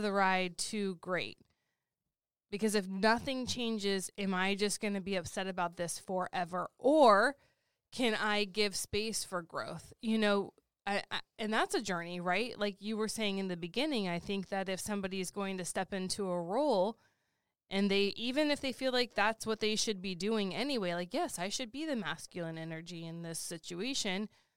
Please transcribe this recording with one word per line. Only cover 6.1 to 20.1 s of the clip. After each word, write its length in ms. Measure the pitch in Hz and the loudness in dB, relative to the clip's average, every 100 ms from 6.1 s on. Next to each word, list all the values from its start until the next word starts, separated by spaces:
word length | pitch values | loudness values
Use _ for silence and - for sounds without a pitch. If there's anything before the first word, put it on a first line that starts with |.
| 185 180 - 170 180 170 - | -4 -2 -2 -4 -4 -6 0
Or 580 | - 311 262 196 240 277 _ _ _ _ _ | 6 10 12 10 8 2 _ _ _ _ _
can 200 | - 247 214 | -2 0 2
I 280 | 214 208 | 2 2
give 320 | 208 185 208 190 | 0 2 0 0
space 480 | - 208 220 208 | -4 -2 -2 -4
for 180 | - 185 | -4 -6
growth? 520 | 165 - 113 165 - - | -6 -8 -6 -8 -12 -8
You 160 | 226 220 | 0 2
know, 360 | 208 202 190 - _ _ - | 4 4 0 -8 _ _ -4
I, 180 | 202 - | -4 -2
I, 100 | - - - | -8 -8 -6
and 140 | 220 | -2
that's 220 | 220 381 381 | 0 2 0
a 60 | |
journey, 380 | 202 180 170 175 | 0 -4 -4 -4
right? 380 | 175 180 240 - | 0 0 0 -2
Like 160 | 208 196 | -4 -4
you 180 | 202 220 | -6 -2
were 100 | 214 | -2
saying 300 | 220 214 196 | 0 0 0
in 100 | 196 | -2
the 80 | 175 | -4
beginning, 540 | 170 196 311 262 190 | -4 -2 0 0 0
I 100 | 175 | -2
think 300 | 170 196 180 | -2 -4 -2
that 180 | 196 190 | -2 -2
if 120 | 185 | -4
somebody 420 | - 208 190 190 | -2 -4 -2 -4
is 100 | 180 | -4
going 280 | - 196 190 | -4 -4 -4
to 60 | 175 | -4
step 280 | - 185 | -2 -2
into 360 | 196 185 - 196 | -2 -2 -2 -2
a 120 | 175 | -2
role 560 | 170 214 294 208 190 226 _ _ _ _ _ _ _ | 0 2 4 4 2 0 _ _ _ _ _ _ _
and 200 | 190 202 | 0 2
they, 180 | 196 202 - | 4 2 0
even 340 | 233 262 302 | -2 0 2
if 80 | 285 | 0
they 140 | 269 | -2
feel 180 | - 262 | -2 0
like 220 | 247 247 - | 0 0 2
that's 300 | 202 220 220 | 0 0 -4
what 140 | 220 | -2
they 160 | 214 214 | 0 0
should 240 | - 202 | -2 -2
be 120 | 190 | -4